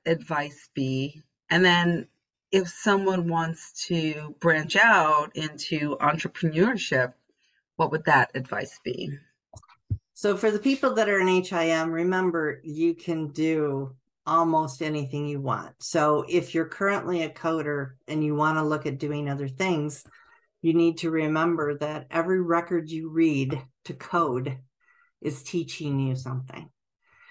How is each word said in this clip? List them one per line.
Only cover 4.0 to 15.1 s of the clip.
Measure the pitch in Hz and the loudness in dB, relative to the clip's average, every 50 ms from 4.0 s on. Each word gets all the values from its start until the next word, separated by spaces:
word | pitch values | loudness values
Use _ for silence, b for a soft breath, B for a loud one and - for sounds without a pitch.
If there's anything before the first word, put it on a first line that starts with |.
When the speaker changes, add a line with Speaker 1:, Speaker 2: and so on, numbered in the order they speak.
| 156 156 151 151 151 147 - - | 0 -2 -4 -6 -8 -14 -6 0
Speaker 1:
branch | 165 170 160 156 156 - - | 2 2 2 2 2 0 4
out | 196 220 233 214 185 156 156 151 151 156 151 - | 6 6 8 8 6 6 6 4 2 2 0 -4
into | - 156 151 151 143 - - 165 147 147 147 143 | -8 -8 -8 -8 -10 -8 -6 -4 -2 -2 -2 -2
entrepreneurship, | - 147 147 156 160 - 170 - - 175 160 156 160 196 240 254 202 - - 147 131 127 127 - _ _ _ _ _ _ _ _ _ _ _ _ | 0 0 0 0 0 -4 -8 -6 -2 -2 0 2 2 2 2 2 0 -2 0 0 0 0 0 -4 _ _ _ _ _ _ _ _ _ _ _ _
what | - 160 139 | -2 0 0
would | 156 156 156 | 0 0 2
that | 165 147 131 123 - - | 4 4 4 4 2 -2
advice | 135 127 - 110 104 104 - - - - | -6 -8 -6 -6 -6 -6 -8 -10 -10 -8
be? | 123 - - - 147 143 - - _ _ _ _ _ - - - _ _ _ _ - - - _ _ - | -8 -8 -6 -8 -10 -10 -12 -14 _ _ _ _ _ -20 -20 -20 _ _ _ _ -8 -8 -8 _ _ -8
Speaker 2:
So | - - 208 196 | -2 0 0 0
for | 185 233 220 | 2 2 0
the | 208 208 | 2 2
people | - 269 277 - - 254 214 | 2 2 2 2 2 2 2
that | 220 208 202 | 2 2 2
are | 202 190 | 4 4
in | 185 185 | 4 4
H | 185 185 180 - 190 | 4 2 2 0 0
I | 170 165 165 | 0 2 2
M, | 165 160 165 165 | 2 2 0 -2
remember | 165 165 170 180 185 185 185 180 165 165 156 147 - - - | -2 0 0 0 2 2 2 0 0 0 -2 -2 -4 -6 -10
you | 160 147 156 165 170 170 | -10 -4 0 0 0 0
can | 170 - 175 165 160 156 | -2 -4 -4 -4 -4 -4
do | 147 143 156 160 160 160 156 151 143 139 135 139 135 - - _ _ _ _ - | -4 -2 -2 0 0 2 2 0 0 -2 -4 -6 -8 -10 -16 _ _ _ _ -4
almost | 151 160 165 165 165 160 156 156 135 - - | 0 2 2 4 4 2 2 0 -2 -4 -6
anything | 170 156 151 151 139 131 | -4 -4 -4 -4 -4 -4